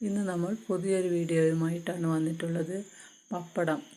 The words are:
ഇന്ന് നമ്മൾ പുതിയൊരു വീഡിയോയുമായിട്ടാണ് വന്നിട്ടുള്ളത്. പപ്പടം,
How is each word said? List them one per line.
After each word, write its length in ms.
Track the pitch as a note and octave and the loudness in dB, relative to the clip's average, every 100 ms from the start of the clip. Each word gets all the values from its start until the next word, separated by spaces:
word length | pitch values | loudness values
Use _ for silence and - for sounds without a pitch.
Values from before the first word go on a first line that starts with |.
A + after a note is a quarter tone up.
ഇന്ന് 200 | G#3 G3+ G3 | -2 0 0
നമ്മൾ 260 | F3 F3 A3 - | 0 -2 -2 -2
പുതിയൊരു 400 | F#3 F#3+ F#3+ F3+ | -2 2 2 2
വീഡിയോയുമായിട്ടാണ് 1000 | F3 E3 E3 D#3+ E3 E3 E3+ E3+ F3 E3 | 0 2 4 4 4 2 0 -4 -2 0
വന്നിട്ടുള്ളത്. 800 | D#3+ D#3+ E3 E3 E3 D#3+ F#3+ G#3 - - - _ | 2 0 -2 -2 -2 -2 -4 -8 -16 -20 -20 _
പപ്പടം, 500 | F3+ E3 - D#3+ D3+ - | -8 -6 -2 0 -2 -6